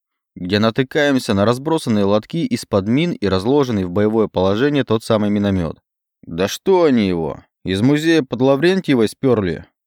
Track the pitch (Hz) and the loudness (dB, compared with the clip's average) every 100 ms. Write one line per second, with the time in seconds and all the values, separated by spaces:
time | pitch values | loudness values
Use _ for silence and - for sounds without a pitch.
0 | _ _ _ - 87 104 113 113 131 156 | _ _ _ -12 -4 0 0 0 -2 0
1 | 143 135 - 98 104 123 147 160 - 107 | 0 0 0 0 2 0 -2 -4 -2 0
2 | 98 107 - 165 147 117 - 104 98 131 | 0 0 -2 -6 -4 -6 -4 -2 0 0
3 | 175 - 98 95 104 147 127 104 90 90 | -2 -2 -2 -2 0 0 0 -2 -2 0
4 | 107 110 101 95 95 104 143 147 123 113 | 0 2 0 0 0 0 0 0 0 -2
5 | - 110 104 104 101 95 80 - _ _ | 0 0 0 0 0 -2 -4 -8 _ _
6 | _ _ - 82 98 - - 185 160 123 | _ _ -10 -4 -4 -2 0 2 4 2
7 | 98 87 78 - - _ 90 95 123 151 | 2 -2 -4 -8 -16 _ -6 0 2 2
8 | 165 160 131 113 131 139 170 190 156 127 | 2 2 0 0 2 2 2 0 0 2
9 | 107 - 135 113 95 73 - _ | 0 0 0 0 0 -4 -10 _